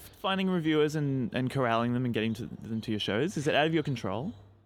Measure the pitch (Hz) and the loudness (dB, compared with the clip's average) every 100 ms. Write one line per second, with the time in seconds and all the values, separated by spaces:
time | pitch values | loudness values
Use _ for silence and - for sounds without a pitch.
0 | - - 202 190 190 180 160 151 151 151 | -8 -8 -2 0 2 2 2 4 4 2
1 | 143 135 120 - 127 139 120 113 120 123 | 0 0 -2 -2 0 2 2 2 2 0
2 | 123 113 110 110 110 - - 113 117 104 | 0 0 0 -2 -8 -10 -6 -6 -2 -2
3 | 107 104 170 165 139 120 160 160 147 123 | 0 0 0 -2 0 2 2 2 0 -2
4 | 98 101 180 - - - | -4 -4 -6 -10 -18 -20